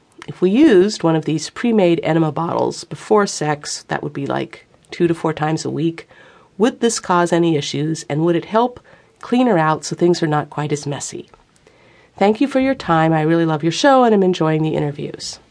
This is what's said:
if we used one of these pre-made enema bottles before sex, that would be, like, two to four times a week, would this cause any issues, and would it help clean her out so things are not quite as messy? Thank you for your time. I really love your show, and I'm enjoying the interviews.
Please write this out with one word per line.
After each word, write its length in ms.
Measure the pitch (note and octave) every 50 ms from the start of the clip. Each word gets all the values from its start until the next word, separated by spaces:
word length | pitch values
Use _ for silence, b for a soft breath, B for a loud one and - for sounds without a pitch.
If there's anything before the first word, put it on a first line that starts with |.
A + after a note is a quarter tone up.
| _ _ _ - -
if 140 | - - -
we 100 | F3+ F#3
used 500 | G3+ C4 D#4+ D4+ G#3+ F3+ F#3 G#3+ G#3+ -
one 140 | - E3 D#3+
of 100 | D#3 D3+
these 240 | D3 D#3 D3+ - -
pre-made 500 | - - - A#3+ A3 G#3 F#3 E3+ E3+ D#3+ -
enema 280 | D3+ D#3+ E3 D#3+ D3+
bottles 520 | D3+ D#3 E3 D#3 A#2+ A#2 B2 B2 B2 - -
before 420 | - D3 - - - G#3+ G#3 G3+
sex, 580 | G3 - - D3+ D3+ D3 D3 - - - - -
that 160 | - D3+ - -
would 100 | D3 D3
be, 140 | C#3+ C#3
like, 400 | B2+ B2+ C#3 C#3 - - - - _ _ _ _ _
two 160 | - - F3
to 80 | E3 E3
four 180 | E3 - D#3+ D#3
times 320 | - D3+ D#3 D#3+ D#3 -
a 60 | C3
week, 360 | C3 C#3 D#3+ E3 E3 - - b b b b b b b b b b
would 260 | - G#3+ C4 B3 -
this 180 | A#3 A#3 - -
cause 340 | - - F3+ F3 F3 F3 F3+
any 220 | E3+ E3+ E3+ D#3+
issues, 500 | C#3+ D3 - - C#3+ D3+ D#3+ D#3+ D#3 -
and 160 | - C#3+ D3+ E3
would 120 | F3 E3
it 100 | D#3+ -
help 340 | - G3+ A3+ B3 B3 B3 - b b b b b b b b
clean 260 | - - A#3+ B3 C4
her 100 | A#3+ G3+
out 260 | E3 D#3 D#3 D#3 D3+ -
so 120 | - E3
things 260 | - F3 F3 E3+ -
are 60 | E3+
not 240 | D#3 D3+ D3+ D3 D3
quite 200 | - D3+ D3 D3
as 140 | D3+ C#3+ -
messy? 440 | D3 C#3 B2+ - - - - - - - _ _ _ b b b b b b b b b b b b b
Thank 240 | - G3 G#3 G#3+ -
you 60 | C#4+
for 120 | C#4 - C4
your 160 | C4 C4+ C4+
time. 360 | C4+ - - E3 D#3+ D#3+ D#3+
I 100 | D#3+ D#3
really 240 | D3+ D#3 E3 E3+ E3
love 180 | D#3+ D#3 C#3+ D#3
your 80 | E3+
show, 320 | E3 - - C#4 C4+ B3+ B3
and 100 | A3+ G#3+
I'm 80 | G3+
enjoying 400 | F#3 F#3 F3+ - D#3+ D#3 D#3 D#3
the 140 | D#3+ D#3 -
interviews. 640 | D3+ D3+ D3 D3 D3 C#3+ D3 - - - - - - _ _